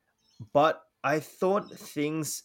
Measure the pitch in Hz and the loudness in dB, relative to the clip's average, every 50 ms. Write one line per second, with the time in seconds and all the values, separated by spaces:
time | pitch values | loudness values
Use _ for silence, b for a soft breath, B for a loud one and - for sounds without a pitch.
0 | _ _ _ _ _ _ _ - 110 - - 139 147 160 156 - - _ _ _ | _ _ _ _ _ _ _ -20 -12 0 2 4 4 4 4 0 -6 _ _ _
1 | - 135 147 156 147 - - - - 185 196 202 - - - - - - - - | -2 0 0 0 -2 -6 -6 -2 0 2 2 0 0 -4 -10 -16 -18 -8 -4 -2
2 | 147 147 156 160 156 135 - - - | -2 -2 -2 -2 -4 -4 -6 -8 -10